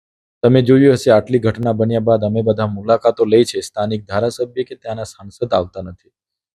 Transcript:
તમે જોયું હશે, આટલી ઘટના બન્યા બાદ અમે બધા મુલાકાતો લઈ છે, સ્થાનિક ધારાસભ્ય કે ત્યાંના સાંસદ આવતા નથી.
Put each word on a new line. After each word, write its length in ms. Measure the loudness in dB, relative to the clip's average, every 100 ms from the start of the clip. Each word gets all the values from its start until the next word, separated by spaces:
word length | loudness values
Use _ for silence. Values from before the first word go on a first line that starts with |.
| _ _ _ _
તમે 180 | 2 2
જોયું 320 | 4 4 4
હશે, 180 | 4 4
આટલી 280 | 2 2 0
ઘટના 340 | 0 -2 -4
બન્યા 260 | -2 0 0
બાદ 240 | 0 0
અમે 180 | 0 -2
બધા 260 | 0 0 -2
મુલાકાતો 580 | -4 -2 0 0 0 2
લઈ 180 | 4
છે, 180 | 2 -2
સ્થાનિક 440 | -8 -6 -4 -6 -4
ધારાસભ્ય 580 | -4 -2 -4 -8 -6
કે 120 | -10 -10
ત્યાંના 280 | -12 -10
સાંસદ 500 | -10 -14 -18 -10 -4
આવતા 280 | -2 -4 -10
નથી. 280 | -14 -16 _ _ _ _ _